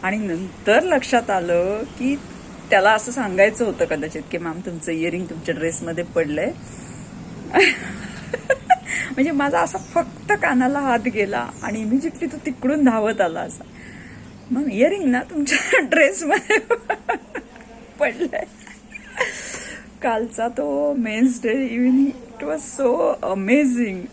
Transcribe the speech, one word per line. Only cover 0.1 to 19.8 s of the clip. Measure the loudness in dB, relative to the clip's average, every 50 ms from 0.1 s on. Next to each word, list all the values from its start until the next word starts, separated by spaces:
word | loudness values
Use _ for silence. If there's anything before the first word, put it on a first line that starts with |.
| -2 -2
नंतर | -4 -4 -4 -4 -6 -8 -12 -4 2 6 6 6 6
लक्षात | 6 2 2 2 4 2 2 2 2
आलं | 0 0 2 2 2 2 2 2 -2 -4 -6
की | -8 -8 -4 -2 -2 -2 -2 -6 -14 -16 -18 -18 -18 -18 -18 -2 4
त्याला | 4 6 8 8
असं | 6 6 2 0
सांगायचं | -2 -2 -2 -2 4 6 4 4 6 2 0
होतं | 0 2 0 0
कदाचित | 0 0 -4 -4 -6 -6 -10 -10 -6
की, | -8 -6
"मॅम, | -6 -6 -8 -6 -8
तुमचं | -8 -6 -6 -4 -4
इयरिंग | -2 -2 -2 -2 -2 -4 -6
तुमच्या | -6 -8 -10 -4 -4 -4
ड्रेसमध्ये | -2 -2 -2 -2 -2 -4 -4 -4 -4 -6
पडलंय." | -2 0 0 0 0 0 -2 -2 -2 -4 -6 -14 -16 -16 -16 -16 -16 -14 -16 -16 -16 -14 -16 -14 -14 -14 -14 -12 0 4
<laughs> | 4 4 4 4 -2 -8 -10 -10 -10 -12 -12 -12 -12 -10 -8 -8 -8 0 -2 -2 -2 4 2 2 2 4 -8 -6 -6 -6 -4
म्हणजे | 0 0 2 2
माझा | 2 2 0 2 2 2
असा | 2 2 -2 -6
फक्त | -10 -2 0 0 0 0 -6 -14 -2 -2 0 2
कानाला | 2 2 4 4 4 4 2 0
हात | 2 2 2 2 2 0 0
गेला | 0 0 0 0 -4 -4 -4 -8 -8 -8
आणि | -6 -4 -4 -2
immediately | 2 2 2 0 0 -4 -4 -6 -6
तो | -6 -6 -6
तिकडून | -6 -6 -2 0 0 2 4 4
धावत | 4 4 4 0 0 2 2
आला | 0 0 0 -4
असा, | -8 -8 -8 -10 -10 -16 -18 -20 -18 -18 -18 -18 -18 -18 -18 -18 -18 -18 -20 -20 -6 -4
"मॅम, | -2 -2 -2 -2
इयरिंग | 2 4 4 4 4 2 2
ना | 2 2 2
तुमच्या | 0 -4 -4 -2 0 0 0 0 0 2 2 2
<laughs> |
ड्रेसमध्ये | 2 4 4 6 6 6 4 0 0 2 0 0 2 2 0 0 2 0 -2 -2 0 -6 -6 -6 -2 -4 -4 -4 -4 -10 -12 -12 -12 -12 -20 -20 -20 -20 -20 -20 -20 -20 -4 -2
पडलंय." | -2 -2 0 -2 -4 -4 -4 -6 -8 -8 -12 -20 -20 -20 -20 -20 -20 -18 -18 -18 -16 -14 -4 -4 -4 -4 -4 -10 -10 -10 -10 -10 -10 -12 -14 -16